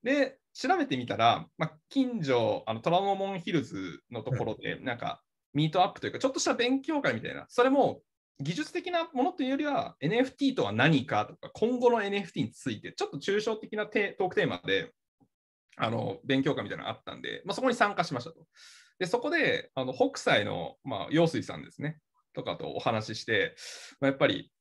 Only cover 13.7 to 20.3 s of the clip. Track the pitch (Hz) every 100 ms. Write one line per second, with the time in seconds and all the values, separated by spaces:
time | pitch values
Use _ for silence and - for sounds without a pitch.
13.7 | 214 208 214 202 - 185 190 160 92 -
14.7 | 95 80 _ _ _ _ _ _ _ _
15.7 | - 113 113 113 98 123 135 135 131 104
16.7 | 90 - 113 - - 64 55 175 202 254
17.7 | 233 208 196 165 127 113 - - _ -
18.7 | - _ _ 180 240 294 339 214 95 -
19.7 | - 127 175 269 269 -